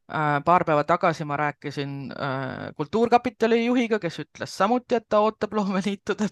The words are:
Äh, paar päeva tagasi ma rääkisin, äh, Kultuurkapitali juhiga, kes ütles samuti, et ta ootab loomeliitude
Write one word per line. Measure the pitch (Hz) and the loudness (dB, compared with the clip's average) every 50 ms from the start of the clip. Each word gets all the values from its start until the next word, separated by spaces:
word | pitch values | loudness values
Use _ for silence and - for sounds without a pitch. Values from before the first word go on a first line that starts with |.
| _ - - | _ -8 -4
Äh, | 156 151 147 147 143 143 | -2 0 0 0 0 4
paar | 170 175 185 170 | 4 4 4 4
päeva | 170 156 147 143 | 2 2 0 2
tagasi | - 170 - - 175 156 - 160 | 0 0 2 2 0 0 -2 -4
ma | 147 143 143 | -6 -4 -2
rääkisin, | 151 147 139 _ - 147 131 147 143 139 139 139 139 - | -2 -4 -4 _ -10 -10 -8 -6 -8 -6 -8 -10 -10 -12
äh, | - - - 139 131 135 135 127 98 - - - - | -8 -6 -4 -4 -4 -4 -4 -6 -8 -8 -10 -10 -8
Kultuurkapitali | - 151 - - 220 233 233 233 240 - 254 226 - 226 226 254 240 233 | -8 -6 -2 0 0 4 4 4 4 4 0 0 0 2 2 2 2 2
juhiga, | 240 247 262 240 214 226 208 | 2 2 2 2 2 0 -2
kes | - 170 - - | -2 -6 -6 -8
ütles | 147 - - - 110 - - | -12 -14 -12 -10 -10 -8 -2
samuti, | - 190 208 240 247 - - 247 226 | -2 0 2 2 0 0 0 -2 -2
et | - _ | 0 _
ta | 214 208 208 | 2 2 2
ootab | 214 214 - - 202 208 | 2 0 -2 -4 -4 -2
loomeliitude | 214 202 196 196 190 185 208 196 196 _ - 202 - 214 190 | -2 -2 0 0 -2 -2 -2 -6 -4 _ -6 -4 -2 -4 -4